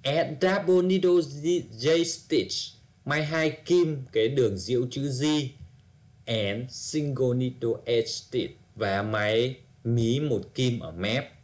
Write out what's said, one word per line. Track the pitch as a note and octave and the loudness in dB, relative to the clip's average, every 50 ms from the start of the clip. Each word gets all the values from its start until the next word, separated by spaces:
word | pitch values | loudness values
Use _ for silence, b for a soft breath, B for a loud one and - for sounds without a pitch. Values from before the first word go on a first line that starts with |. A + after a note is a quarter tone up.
| - | -2
Add | C3+ D3 E3 D#3+ - D#3 - | 0 0 0 0 -2 -2 0
double | F#3 F#3 F#3+ G#3 F#3 E3+ F#3 F3+ | 0 0 2 0 2 4 4 4
needle | F3+ F#3 F#3+ F#3 F#3 F3+ | 4 4 2 4 4 4
J, | F3 F3 D#3+ C#3 C#3 D3 D3 E3+ F3+ E3+ B2+ A2 A2 A2 | 4 4 2 0 -8 -4 -2 0 0 0 -2 -6 -12 -2
J | A#2+ D3+ D#3+ E3+ E3 | 0 2 2 2 2
stitch, | E3 - - - _ D#3+ B2+ F#2 - - - - - - - - _ _ _ _ | -2 -4 -10 -4 _ 0 0 0 -2 -6 -8 -8 -10 -14 -20 -20 _ _ _ _
may | - D3 D#3 D#3 | -4 -2 -2 -2
hai | D3 D#3+ D#3+ D#3+ D#3 - - - | -2 0 0 0 0 -2 -6 0
kim | - F3 F3+ F3 D#3+ D3+ C3+ C3 - | 2 4 4 4 4 0 -6 -8 -2
cái | - A2 A2 | 0 2 2
đường | A#2 C#3 C3 A#2+ G#2+ G2 | 2 4 2 2 2 0
diễu | F#2 F2 A2+ B2 A#2+ B2+ B2 | -2 -4 -2 0 0 0 -2
chữ | - C#3 C#3 C#3+ C3 B2 | -4 -4 -4 -4 -2 0
G | D3 D3+ D3+ D3+ C#3 B2 - - - - - _ _ _ _ _ _ - - _ - | 0 2 2 0 -2 -4 -10 -14 -20 -20 -20 _ _ _ _ _ _ -20 -20 _ -8
and | - A#2 A2 G#2 G2 G2+ A2+ B2+ B2+ | -4 -2 -2 0 -2 -2 -4 -6 -8
single | - - - - - D#3 D3 C#3+ C3+ C3 C3 B2+ B2 | -10 -10 -10 -4 -2 -2 -2 -2 0 0 2 2 2
needle | B2+ B2+ B2+ B2+ - A#2+ A2+ A2+ - - - A#2+ A#2 A2+ | 0 0 -2 -4 -2 -2 -2 -2 -2 -2 0 2 2 2
H | |
stitch | - - - - - - B2 F#2 - - - - _ _ | 0 -6 -10 -10 -6 -4 -4 -4 -4 -10 -16 -20 _ _
và | G#2+ A2 G2 G2 G2+ | -4 -2 0 0 0
máy | G#2 G#2+ A2 G#2+ G#2 G#2 A2 A2+ B2 B2+ C3 - - _ - _ - | 0 -2 -2 0 0 2 2 2 2 0 -4 -10 -18 _ -20 _ -4
mí | A#2 A#2+ A#2 A2+ A2+ B2 C#3 | -2 0 2 2 2 2 0
một | D3+ D3 A#2+ G2 - - - | 0 0 -2 -2 -4 -6 -4
kim | - C3 B2 A#2+ G#2+ | -2 0 0 0 -2
ở | E2+ D#2+ | -6 -10
mép. | E2 F2 F#2 G#2 A2+ C#3 C#3 - - - | -8 -6 -4 -2 -2 -4 -4 -8 -18 -20